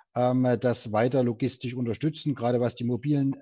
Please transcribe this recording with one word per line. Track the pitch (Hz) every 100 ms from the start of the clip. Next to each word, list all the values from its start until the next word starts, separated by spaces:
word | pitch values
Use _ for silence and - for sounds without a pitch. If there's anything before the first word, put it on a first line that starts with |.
| _ 120
ähm, | 123 127 127 117
das | 127 117 113
weiter | 107 123 135
logistisch | 120 110 131 - 120 123
unterstützen, | 117 107 156 156 151
gerade | 123 120 123
was | 120
die | -
mobilen, | 120 120 143 143 135 135